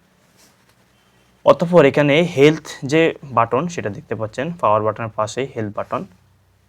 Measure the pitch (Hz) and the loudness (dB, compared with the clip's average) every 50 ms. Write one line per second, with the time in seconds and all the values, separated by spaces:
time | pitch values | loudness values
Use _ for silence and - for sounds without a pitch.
0 | _ _ _ _ _ _ _ _ _ _ _ _ _ _ _ _ _ _ _ _ | _ _ _ _ _ _ _ _ _ _ _ _ _ _ _ _ _ _ _ _
1 | _ _ _ _ _ _ _ _ - 139 139 - 180 170 180 175 147 139 127 151 | _ _ _ _ _ _ _ _ 2 2 2 2 2 2 4 6 6 6 4 2
2 | 147 147 139 156 180 170 170 131 139 151 156 156 - - - - - 127 139 160 | 2 2 2 2 0 0 2 4 4 4 4 2 -4 -14 -16 -12 -6 -2 0 2
3 | 165 160 - - - 139 123 117 117 117 - 127 160 180 - - 104 107 101 123 | 2 0 0 -4 -8 -4 0 0 0 2 0 -2 -2 -4 -6 -8 -8 -8 -8 -10
4 | - - 117 107 110 107 - - 131 165 175 170 - 110 107 110 107 107 104 - | -10 -10 -8 -8 -8 -8 -6 -6 -6 -6 -6 -2 0 2 2 2 2 0 -4 -4
5 | 117 113 - - 107 107 - - 131 135 127 120 110 104 104 - 101 - - 131 | -6 -8 -6 -4 -6 -4 -4 -6 -8 -6 -6 -8 -8 -8 -8 -8 -8 -8 -8 -8
6 | 190 - - _ _ _ _ _ _ _ _ _ _ | -8 -10 -18 _ _ _ _ _ _ _ _ _ _